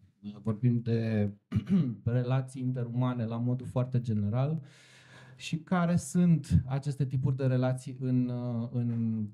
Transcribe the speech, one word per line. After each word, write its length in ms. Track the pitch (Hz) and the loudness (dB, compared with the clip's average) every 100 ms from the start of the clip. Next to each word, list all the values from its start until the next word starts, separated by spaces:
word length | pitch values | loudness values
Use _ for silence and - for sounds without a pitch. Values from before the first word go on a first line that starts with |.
| - _ | -20 _
Uh, 120 | 101 104 | -14 -8
vorbim 360 | 110 107 123 120 | -6 0 2 2
de 500 | 117 113 113 107 104 104 _ - | 0 0 0 0 0 -2 _ -4
<clears throat> 400 | - 185 135 104 | 2 2 2 -2
relații 580 | 113 123 120 131 131 139 | -2 0 0 -2 -2 -4
interumane 640 | 127 127 117 120 127 123 113 | -4 -2 -4 -2 -2 0 -4
la 120 | 117 | -2
modul 300 | 120 123 - | -2 -2 -2
foarte 340 | 127 127 123 | -2 0 0
general 600 | 120 107 101 117 139 160 - - - - - - - - | 0 0 0 0 0 -2 -6 -20 -20 -20 -20 -20 -20 -16
și 220 | - 156 | -6 -6
care 380 | - 185 170 175 | 0 0 2 2
sunt 680 | - 180 180 160 - 165 131 | 0 4 6 6 6 2 2
aceste 400 | 135 147 139 135 | -2 -4 -2 -2
tipuri 300 | 131 143 131 | 0 0 0
de 100 | 135 | 2
relații 520 | 127 127 131 - 131 | 2 2 -2 -6 -6
în, 280 | 131 127 123 | 0 2 2
uh, 400 | 123 123 117 120 | -2 -4 -4 -2
în, 540 | 123 120 117 113 110 104 | -2 -2 0 0 -2 -4